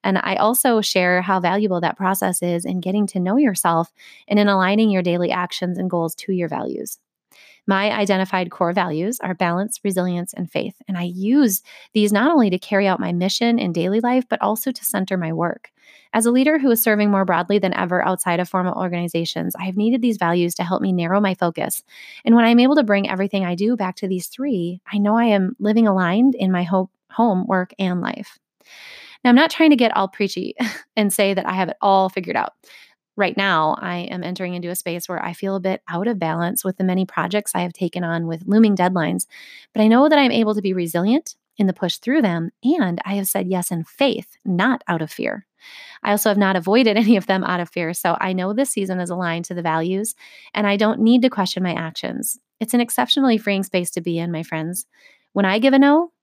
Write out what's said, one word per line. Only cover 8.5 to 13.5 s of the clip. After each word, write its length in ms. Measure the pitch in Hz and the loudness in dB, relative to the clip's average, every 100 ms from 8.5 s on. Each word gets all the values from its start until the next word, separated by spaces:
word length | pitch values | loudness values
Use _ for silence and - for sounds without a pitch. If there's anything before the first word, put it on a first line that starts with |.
core 220 | - 170 | -2 -2
values 460 | 180 180 156 190 247 | 0 -2 -2 -4 -4
are 120 | 185 | -6
balance, 460 | 185 175 175 214 - | -2 -2 -2 -4 -6
resilience, 500 | 202 185 180 175 180 | -4 -2 -2 -4 -6
and 180 | - 175 | -8 -8
faith. 240 | - - - - | -6 -6 -8 -10
And 100 | 180 | -8
I 60 | |
use 580 | 175 180 202 277 247 185 - - - | -6 -6 0 2 2 0 -8 -20 -6
these 180 | 220 208 | 0 2
not 180 | 202 269 | 2 4
only 200 | 320 208 | 4 4
to 100 | 185 | 0
carry 280 | - 196 202 | 0 0 2
out 120 | 175 | 0
my 140 | 185 | -2
mission 440 | 175 185 - 233 | -2 -2 0 0